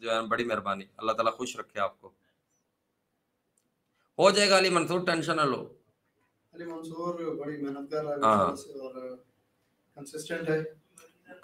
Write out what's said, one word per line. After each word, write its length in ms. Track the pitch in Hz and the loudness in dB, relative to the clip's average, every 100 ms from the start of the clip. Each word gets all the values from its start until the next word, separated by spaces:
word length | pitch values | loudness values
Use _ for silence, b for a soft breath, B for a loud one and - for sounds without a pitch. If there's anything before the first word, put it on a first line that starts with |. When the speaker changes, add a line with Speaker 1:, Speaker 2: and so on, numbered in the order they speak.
Speaker 1:
जो 100 | 113 | -2
है, 160 | 113 113 | 0 0
बड़ी 160 | 117 | 0
मेहरबानी। 400 | 120 107 98 98 95 - | 0 -2 -2 -4 -6 -8
अल्लाह 140 | 110 | -2
ताला 160 | 110 113 | 2 2
खुश 280 | 110 123 113 | 0 -6 -8
रखे 220 | 107 107 | -10 -4
आपको। 340 | 95 - 98 _ _ _ _ _ _ _ _ _ _ _ _ _ _ _ _ _ _ _ _ - | -4 -4 -20 _ _ _ _ _ _ _ _ _ _ _ _ _ _ _ _ _ _ _ _ 4
हो 120 | 185 | 6
जाएगा 260 | 196 202 190 | 6 6 6
अली 140 | 190 | 6
मंसूर, 300 | 175 156 180 | 4 2 0
tension 340 | 180 165 156 | 0 0 0
ना 100 | 160 | 2
लो। 360 | 147 117 107 - _ _ _ _ _ _ _ | 2 0 -6 -16 _ _ _ _ _ _ _
Speaker 2:
अली 100 | 165 | -14
मंसूर 720 | 170 160 160 160 175 170 160 139 | -12 -10 -10 -8 -6 -6 -6 -6
बड़ी 120 | 143 147 | -8 -6
मेहनत 320 | 139 139 139 | -6 -8 -6
कर 120 | 151 | -6
रहा 80 | 151 | -4
है 240 | 147 113 107 | 0 4 4
Speaker 1:
हाँ। 140 | 90 | 4
Speaker 2:
वैसे 280 | - - 135 | 0 -10 -12
और 460 | 131 131 127 127 _ _ _ _ _ _ _ - | -12 -12 -14 -14 _ _ _ _ _ _ _ -18
consistent 520 | 139 156 156 170 165 | -14 -12 -8 -6 -2
है। 360 | 156 156 - _ - - _ _ - | -2 -2 -12 _ -20 -20 _ _ -14